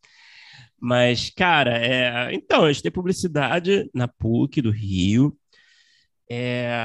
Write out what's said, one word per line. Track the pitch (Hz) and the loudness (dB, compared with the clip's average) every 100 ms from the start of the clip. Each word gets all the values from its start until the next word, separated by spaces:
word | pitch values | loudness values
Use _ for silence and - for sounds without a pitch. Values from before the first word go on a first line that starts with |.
| _ _ - - - - - _ | _ _ -20 -20 -20 -20 -20 _
Mas, | 123 123 123 120 - | -2 2 4 2 -4
cara, | - 180 156 123 117 | -2 2 4 2 0
é... | 120 127 123 120 123 | 0 0 0 -2 -4
então, | - - 302 160 | -6 0 4 4
eu | |
estudei | 139 170 | 2 -4
publicidade | 185 180 - 185 147 131 170 175 196 - | -4 -4 -2 -2 -2 0 0 0 0 -2
na | 131 120 | -4 -6
puc | - 110 117 147 156 | -4 -2 0 0 -2
do | 113 | -2
Rio. | 107 101 95 95 113 143 - _ _ _ _ _ _ _ _ - | -2 -2 0 2 4 2 0 _ _ _ _ _ _ _ _ -12
É, | 120 123 123 120 120 | -8 -6 -4 -4 -4